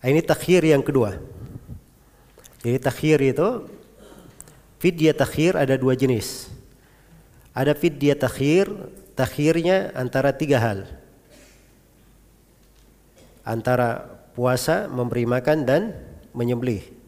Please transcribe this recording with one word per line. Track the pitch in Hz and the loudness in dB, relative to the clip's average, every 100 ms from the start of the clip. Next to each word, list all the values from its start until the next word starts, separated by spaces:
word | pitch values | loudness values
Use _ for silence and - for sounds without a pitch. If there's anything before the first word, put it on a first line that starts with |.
| 127 | 2
Ini | 151 | 2
takhir | 170 156 - 180 | 2 0 4 4
yang | 160 147 | 6 4
kedua. | 135 135 107 90 - - - - - - - _ _ _ _ - - - | 4 2 2 -2 -14 -16 -16 -16 -16 -20 -20 _ _ _ _ -20 -20 -8
Jadi | 117 127 | -4 -2
takhir | 135 - 156 151 | -2 -2 2 4
itu, | 135 127 185 247 - - - - - - - - - - _ _ | 4 2 0 -2 -10 -20 -20 -20 -20 -20 -20 -20 -20 -20 _ _
fidya | 175 170 156 | -2 2 2
takhir | 147 131 - 160 180 | 4 0 2 0 2
ada | 135 131 | 2 2
dua | 127 127 | 2 2
jenis. | 131 117 - - - - - _ _ _ _ - _ - - | 2 0 -2 -12 -16 -18 -20 _ _ _ _ -20 _ -20 -12
Ada | - 135 147 | -4 -2 0
fidya | 170 139 143 143 | -2 0 0 2
takhir, | 127 - 139 170 196 202 - - - - | -2 -2 2 2 2 -4 -14 -18 -16 -4
takhirnya | 131 - 147 165 170 190 196 - | -4 0 2 2 2 0 0 -6
antara | 127 135 135 | -4 0 0
tiga | 135 151 135 | 0 2 2
hal. | 113 98 98 - - _ _ - - _ _ _ _ _ _ _ _ _ _ _ _ _ _ _ _ _ - - | 2 -2 -8 -18 -20 _ _ -20 -20 _ _ _ _ _ _ _ _ _ _ _ _ _ _ _ _ _ -20 -16
Antara | - 117 113 123 120 117 - - - | -8 -4 0 0 0 -4 -10 -20 -18
puasa, | - 123 123 - 175 208 | -4 -2 0 0 -2 -2
memberi | 127 120 120 117 | -6 -4 -2 0
makan, | 123 131 156 127 | 0 0 0 2
dan | 143 220 - - - - | 2 0 -10 -16 -20 -16
menyembelih. | 123 120 123 127 104 - - | -6 -2 -2 -2 -4 -8 -20